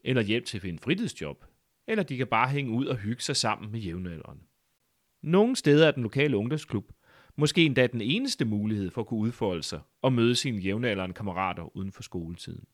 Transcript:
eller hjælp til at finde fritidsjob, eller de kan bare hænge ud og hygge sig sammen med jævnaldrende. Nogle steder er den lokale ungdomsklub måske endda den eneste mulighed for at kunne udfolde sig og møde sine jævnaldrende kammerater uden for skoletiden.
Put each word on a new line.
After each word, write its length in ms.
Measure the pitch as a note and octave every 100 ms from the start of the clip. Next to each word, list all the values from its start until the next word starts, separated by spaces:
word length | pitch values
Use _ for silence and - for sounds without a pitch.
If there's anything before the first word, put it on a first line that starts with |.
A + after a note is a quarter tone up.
eller 180 | C3 B2+
hjælp 240 | G2+ A#2 -
til 120 | G2+
at 40 |
finde 180 | F2+ E2
fritidsjob, 640 | A#2 F3+ A#3 - D2+ C#2 - _ _ _ -
eller 160 | A3
de 140 | E3+ C3
kan 100 | B2
bare 220 | A2+ B2+
hænge 220 | C#3+ C3+
ud 140 | A2+ C3+
og 100 | A#2+
hygge 280 | G2+ B2
sig 120 | - C3+
sammen 360 | A2+ G#2+ G#2+
med 80 | A2+
jævnaldrende. 640 | G2 F2 F2+ D#2+ - C#2+ _ _ _ _ _ _ _ _
Nogle 340 | D3+ F#3 A3+ C4
steder 320 | D#3 D3 D#3+
er 40 |
den 120 | C#3
lokale 340 | A2+ C3+ D3 A2
ungdomsklub 540 | A2+ D3 - G#2+ - - _ - _ -
måske 260 | D3+ F3+ D#3+
endda 220 | B2+ B2
den 140 | A#2
eneste 440 | G#2+ F#3+ C4+ - A#2
mulighed 460 | G#2 G#2+ G#2+ F#2
for 100 | B2
at 60 | G#2+
kunne 120 | A#2
udfolde 440 | A2 - G#2+ F2
sig 160 | - D#2 - _
og 120 | C3
møde 220 | B2 A#2 A#2+
sine 220 | C#3 G#2+
jævnaldrende 560 | F#2+ G#2 B2 G2 F#2
kammerater 640 | F2+ G#2 F2+ F#2+ F2 E2 -
uden 140 | F#2+
for 120 | -
skoletiden. 600 | - F#2 E2 F2 - - -